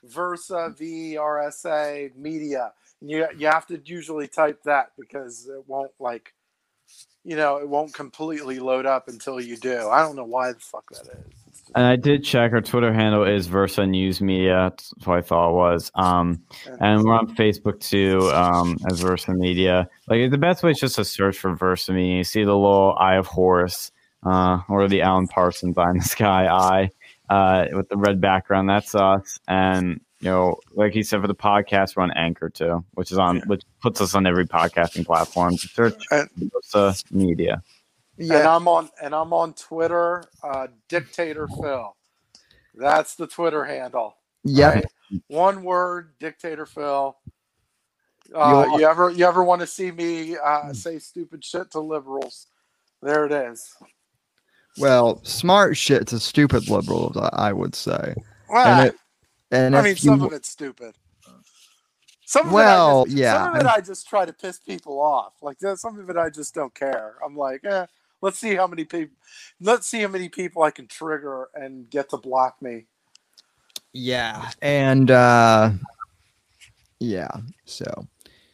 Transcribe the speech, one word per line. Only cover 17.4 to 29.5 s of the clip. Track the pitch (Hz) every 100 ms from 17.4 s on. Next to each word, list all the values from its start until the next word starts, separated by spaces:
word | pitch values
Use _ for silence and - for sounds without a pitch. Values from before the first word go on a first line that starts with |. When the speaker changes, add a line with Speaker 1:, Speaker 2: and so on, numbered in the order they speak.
| 107 104 - 101
Speaker 2:
too, | - 101 95 95 92
um, | 76 90 87 87 87 -
as | 90
Versa | 92 90 -
Media. | 92 90 90 92 90 90 _ -
Like, | 117 127
the | 143
best | 170 180
way | 170
is | 139
just | 135 -
to |
search | 101 - 98 95
for | 95
Versa | 82 92 92 -
Media. | 92 90 90
You |
see | 90 110
the | 104
little | 101 101 98 98 -
Eye | 92 92
of | 92
Horus, | - 92 90 90 90 - _ _ _
uh, | 90 92 92 90 90
or | 101 98
the | 98
Alan | 87 92 92
Parsons | - 90 87 92 87
Eye | 87
in | 87
the |
Sky | 82 - 107 92 92
eye, | 90 92 95 95 _ - _ _
uh, | 101 95 92 87 87
with | 95
the | 101
red | 101 98
background. | 98 92 - 98 95
That's | 101 -
us. | 107 95 98 - -
And, | -